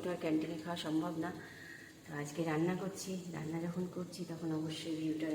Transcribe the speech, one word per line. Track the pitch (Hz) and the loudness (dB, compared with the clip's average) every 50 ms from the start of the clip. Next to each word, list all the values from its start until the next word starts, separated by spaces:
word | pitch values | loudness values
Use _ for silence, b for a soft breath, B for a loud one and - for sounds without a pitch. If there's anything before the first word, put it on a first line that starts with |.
| - | 2
তো | 180 | 0
আর | 175 170 | 0 2
ক্যান্টিনে | 175 160 156 156 156 165 170 156 160 | 2 4 4 4 4 2 -2 -2 -2
খাওয়া | 170 175 | -2 -2
সম্ভব | 170 170 156 156 156 170 180 160 | 0 0 2 2 4 4 2 0
না। | 160 165 180 - B B B B B B B B B B B B B - | 0 0 0 -2 B B B B B B B B B B B B B -10
তো | - 151 147 | -6 -4 -2
আজকে | 147 147 - 175 160 | -2 -2 0 2 2
রান্না | 165 151 156 170 180 185 | 4 4 6 6 6 4
করছি, | - 196 180 - - - 190 185 180 170 175 165 | 2 0 -2 -2 -4 -4 -2 -2 -2 -4 -4 -4
রান্না | 151 156 156 165 165 170 | -4 -2 -2 0 0 0
যখন | 175 170 180 180 180 - | 0 0 0 -2 -2 -2
করছি | 180 175 - - - 170 165 | -4 -4 -4 -4 -6 -6 -4
তখন | 165 160 170 160 | -4 -2 0 0
অবশ্যই | 156 156 160 156 156 - - 165 156 | 2 2 2 0 -2 -2 -2 -2 0
ভিউটা | 156 156 156 156 156 160 156 | 2 2 2 2 2 2 0